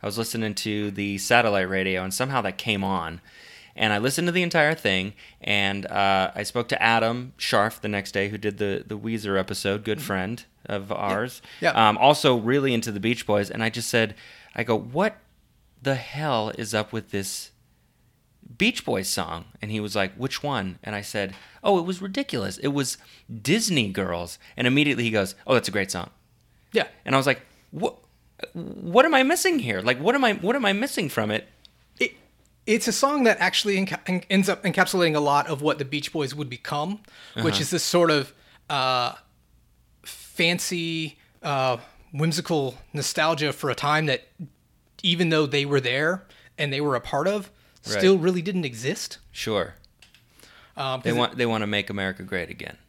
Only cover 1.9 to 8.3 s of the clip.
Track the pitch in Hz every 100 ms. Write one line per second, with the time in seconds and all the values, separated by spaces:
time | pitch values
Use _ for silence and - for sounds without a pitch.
1.9 | 92 92 95 127 135 104 95 - 101 95
2.9 | 95 82 85 - - - - - - 107
3.9 | 104 123 139 175 175 175 165 151 160 -
4.9 | 95 95 - - _ - 101 98 98 95
5.9 | - 98 95 92 - 104 120 117 - 113
6.9 | 113 113 120 127 - - 113 104 - 110
7.9 | 101 98 101 101